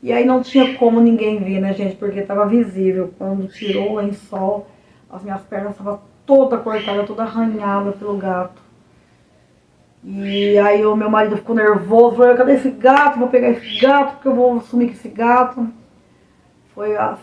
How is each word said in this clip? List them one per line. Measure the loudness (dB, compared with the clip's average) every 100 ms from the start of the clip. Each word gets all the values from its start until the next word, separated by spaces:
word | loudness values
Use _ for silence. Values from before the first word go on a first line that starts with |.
E | -2
aí | 0 2
não | 2
tinha | 0 2 2 2
como | 2 4
ninguém | 4 2 0 -4
ver, | -4 -4
né, | -4
gente? | -4 -6 -6
Porque | -8 -8
tava | -6 -2 0
visível. | 2 0 -2 -2 0 -4 -8
Quando | -8 -6 -8
tirou | -10 -6 -4 -4
o | -4
lençol, | -6 -8 -12 -6 -4 -6 -8 _ _ _ _
as | -18
minhas | -12 -12
pernas | -10 -10 -10
estavam | -10 -10 -12 _ _ _
toda | 4 4 0
cortada, | -4 -6 -4 -6
toda | -6 -6
arranhada | -8 -4 -4 -4 -4 -4 -4
pelo | -6 -6 -6
gato. | -4 -6 -8 -12 _ _ _ _ _ _ _ _ _ _ _ _ _ _
E | -14 -10 -6 -2 2 4
aí | 4 4 2
o | 0
meu | 0
marido | 2 2 -2
ficou | -4 2
nervoso, | 2 2 2 6 6 6
falou, | 4 6
Cadê | 4
esse | 2 2
gato? | 0 4 4 4 2
Vou | 0
pegar | 2 2
esse | -2 -6 0
gato, | 2 4 0
porque | -2 -2
eu | 2
vou | 2 0
sumir | -4 -2 -2
com |
esse | -4 -16
gato. | -4 0 2 2 -2 -10 -10 _ _ _ _ _ _ _ _ _ -10
Foi, | -6 -2
a, | -4 -6